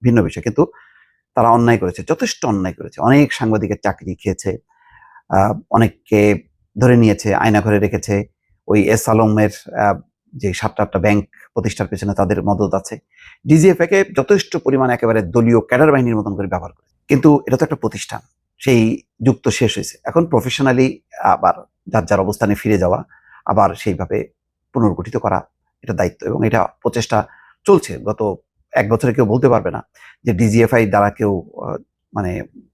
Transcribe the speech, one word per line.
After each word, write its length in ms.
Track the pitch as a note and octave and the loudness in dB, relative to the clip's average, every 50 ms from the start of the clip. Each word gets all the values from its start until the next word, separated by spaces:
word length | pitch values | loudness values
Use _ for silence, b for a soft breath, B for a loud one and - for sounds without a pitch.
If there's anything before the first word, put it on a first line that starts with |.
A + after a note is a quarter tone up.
| - | 0
ভিন্ন 160 | B2 A#2 A2+ F2 | 2 2 2 2
বিষয়। 220 | D2+ - - - | 0 -2 -6 -8
কিন্তু 160 | A#2 G#2+ C3+ D#3 - b b b b b b b b b b b b - | -4 -2 -2 -2 -2 b b b b b b b b b b b b -2
তারা 120 | - A2+ A#2 | 0 2 4
অন্যায় 280 | A#2 A#2+ A#2 A#2+ A#2 A2 | 4 4 4 2 2 2
করেছে, 220 | - F2+ F2 - - - | 0 -4 -6 -6 -6 -6
যথেষ্ট 300 | D#3+ - C4 G#3+ - - - | -4 -4 -4 -6 -6 -6 -4
অন্যায় 300 | B2+ G#2+ G2 F#2 F#2+ F2+ - | -4 -2 -2 -4 -6 -8 -10
করেছে। 200 | D2+ D2+ - - | -14 -16 -8 -2
অনেক 280 | E2 A#2 C3+ C#3+ C#3+ - - | 2 4 4 4 4 2 0
সাংবাদিকের 480 | - A#2 A2+ A2 G#2 G#2+ G2 G#2 - - | -4 -2 -2 -2 -2 -2 -4 -6 -4 -4
চাকরি 300 | G#2 F#2+ - F2 F2+ F2 | -4 -4 -6 -8 -12 -12
খেয়েছে, 360 | - - G#2 F#2 - - G2 F#2 - _ _ b b b b b b b b b b b b - | -8 -6 -6 -6 -6 -6 -8 -8 -8 _ _ b b b b b b b b b b b b 0
আহ, 180 | F#2+ G2 A2 - - - - | 2 2 2 0 -4 -6 -2
অনেককে 500 | - G#2 A2+ G2 - _ _ - G#2+ G#2 G#2 G#2 G2+ - - _ _ _ _ _ - | 2 2 2 2 0 _ _ 0 2 4 4 4 2 0 -4 _ _ _ _ _ -4
ধরে 200 | G#2+ B2 B2 B2 | 0 4 4 6
নিয়েছে, 320 | A#2+ A#2 G#2+ G2+ - - G#2+ G2 | 6 6 4 2 0 -2 -2 0
আয়না 260 | - - A2+ G#2 G#2 | 0 0 2 0 0
ঘরে 180 | G2 A2 G#2 G2+ | 2 2 2 2
রেখেছে। 360 | G#2 G2+ - G2 - - G#2 G2+ G#2 - _ _ _ _ _ _ _ - | 0 0 -2 -4 -4 -2 -2 -2 -4 -6 _ _ _ _ _ _ _ 0
ওই 120 | G2 G#2+ G2 - A2 | 2 2 2 2 2
এস 100 | A2 - A#2+ | 0 2 2
আলমের, 440 | A2 A2 A2+ A2 G#2+ G#2+ G#2+ G#2 G2+ - - - - | 2 2 4 2 2 2 0 0 -2 -6 -18 -10 -4
আহ, 220 | - G#2+ G2+ F#2+ D#2+ - _ _ _ _ _ - | -2 0 0 0 -2 -6 _ _ _ _ _ -14
যে 140 | C3 G#2 G2 F2+ | -8 -6 -6 -6
সাতটা 280 | - - G#2+ - - G#2 | -4 -6 -6 -4 -4 -4
আটটা 160 | - - F#2+ | -2 -2 0
ব্যাংক 260 | E2 G#2+ G#2 G#2 G2 - b b b b b | 0 2 2 0 -2 -6 b b b b b
প্রতিষ্ঠার 340 | A#2 - G#2+ - - G#2 - | -4 -4 -4 -4 -6 -8 -8
পেছনে 220 | G#2 F2+ G2+ G2+ G2 | -8 -8 -6 -4 -2
তাদের 240 | - G2+ F2+ G#2 G#2 F2 | 0 0 0 0 -2 0
মদত 300 | G2 G2+ F#2 G#2 F#2 E2+ | -2 -2 0 -2 -2 -2
আছে। 200 | F#2+ F#2 - F#2 D#2+ _ _ b b b b b b b A2+ | -4 -6 -6 -16 -16 _ _ b b b b b b b 2
ডিজিএফআই 400 | D3 E3 D#3 F#3+ F3 F3 E3+ E3+ | 4 6 6 4 4 4 0 0
কে 100 | G3+ G3 F#3+ G3 - | 0 0 0 0 -2
যথেষ্ট 360 | - C3 - G#3 F#3+ - - - | -2 0 2 0 0 0 -4 -8
পরিমাণে 360 | D#3+ - - C3+ C3 C3 B2+ B2 | -6 -2 0 0 2 2 0 0
একেবারে 260 | A#2+ - A2+ A2 A2 G2 | 0 0 0 0 0 0
দলীয় 380 | E2+ A2 A#2+ A2+ A#2 A#2 A2+ | 0 0 2 2 4 4 2
ক্যাডার 320 | - - B2 B2+ D3+ D#3 C#3+ | 2 2 2 2 4 4 4
বাহিনীর 240 | C3+ B2 A#2+ A2+ | 2 2 0 0
মতন 160 | G#2+ G#2 G#2 G2 | -2 -4 -4 -6
করে 100 | F#2 G2 | -6 -6
ব্যবহার 260 | F#2 - F2 E2 - - | -6 -6 -8 -8 -10 -18
করে, 140 | _ _ _ _ _ _ - | _ _ _ _ _ _ -2
কিন্তু 220 | - C3+ - D#3 D3 C#3 - | 0 4 4 4 4 4 2
এটা 100 | - - | 0 -2
তো 80 | - D#3+ | -2 0
একটা 120 | - D3+ | -2 -4
প্রতিষ্ঠান, 440 | - - G#2+ - G2+ - - A2 A2 - _ _ _ _ _ _ - - | -4 -6 -6 -6 -8 -12 -12 -12 -14 -14 _ _ _ _ _ _ -6 0
সেই 160 | C#3 B2+ A#2 A2 A2+ - - _ _ _ - A2+ | 2 4 4 4 2 0 -4 _ _ _ -2 0
যুগ 140 | C3+ A2 - - | 0 0 0 -2
তো 60 | B2 | -4
শেষ 200 | - - B2+ G#2 - | -2 0 -2 -2 -2
হয়েছে। 220 | G2 G2 - - _ - | -4 -8 -12 -12 _ -8
এখন 180 | A#2+ - E3 E3 | -4 -2 -2 0
প্রফেশনালি 600 | E3 D#3 A#2 - B2+ - - C#3 C3+ B2 B2+ C3 C3 - - _ _ - - - G2 F#2 | 0 0 -2 -2 -2 -4 -2 0 0 2 2 2 0 0 -6 _ _ -10 -4 0 0 0
আবার 200 | - - F2 - - - _ _ _ - - | 2 2 0 0 -2 -6 _ _ _ -12 -6
যার 160 | - A2 E2+ | -4 -4 -2
যার 140 | - G#2 F#2+ | 0 0 0
অবস্থানে 340 | F#2+ F#2+ G#2 - A#2 G2+ G#2 | 0 -2 -2 -2 -2 -2 -2
ফিরে 240 | - - G#2+ G#2+ F#2 | -2 -2 0 0 0
যাওয়া, 220 | F2+ F2 F#2 - - _ b b b b b b b | 2 0 -2 -2 -4 _ b b b b b b b
আবার 240 | b - G#2+ G2 F#2 F2 | b 0 2 2 2 0
সেইভাবে 440 | - - G#2+ F2+ D#2+ F#2 - - G#2+ - - _ _ _ _ _ _ _ _ - | -4 -6 -6 -4 -4 -6 -6 -6 -6 -6 -8 _ _ _ _ _ _ _ _ -4
পুনর্গঠিত 440 | B2+ A2+ G#2 F2 - F2+ - - | 0 0 0 0 -2 -8 -8 -8
করা, 220 | B2+ - G#2 F#2+ - - _ _ _ _ _ _ _ - | -6 -4 -4 -4 -4 -6 _ _ _ _ _ _ _ -12
এটা 100 | - G2+ | -8 -4
দায়িত্ব, 260 | - F#2 E2+ - - - | -4 -4 -4 -4 -6 -8
এবং 140 | - A2 C3+ - | -6 -4 -2 -2
এটা 140 | A2 A#2 A2+ F#2 - - _ - | 0 0 0 -2 -2 -6 _ -6
প্রচেষ্টা 360 | A#2+ - A#2 A2+ - A#2+ G#2+ - b b b b b b b - | -4 -4 -4 -4 -2 -2 -2 -4 b b b b b b b 0
চলছে। 260 | - G3 E3+ - - E2+ C2+ - G#2 | 2 2 2 2 -2 -10 -10 -8 -8
গত 120 | G#2+ - A2 G2+ F#2 - _ _ _ _ _ _ - | -6 -4 -4 -4 -6 -8 _ _ _ _ _ _ -2
এক 140 | - - G#2 A2+ | -2 0 0 0
বছরে 200 | A2+ - B2 A2 | 0 0 0 0
কেউ 120 | C#3+ B2 | 0 0
বলতে 220 | G2 A2 B2+ C3 C3 | 0 0 2 2 2
পারবে 220 | A#2+ G#2+ E2 - | 2 2 -2 -4
না 100 | - A2+ - _ b b b b b b - | -8 -10 -12 _ b b b b b b -4
যে 80 | A#2+ G#2 | -2 0
ডিজিএফআই 500 | F2+ A#2 G#2+ G#2 A#2 A2+ A2+ - A#2 A2+ | 0 2 2 4 4 2 4 4 2 2
দ্বারা 240 | G2+ F#2+ G#2 G2+ G#2 | 2 2 2 0 0
কেউ, 220 | G#2 - A2 G2+ G2 F2+ E2 - - - - | 0 -2 -2 -2 -2 -4 -6 -10 -16 -14 -12
আহ, 120 | - - - - _ _ _ _ _ - | -10 -10 -12 -12 _ _ _ _ _ -8
মানে, 180 | G#2+ G2+ F2+ F#2 - - - _ - - _ | -6 -6 -6 -6 -8 -10 -14 _ -20 -20 _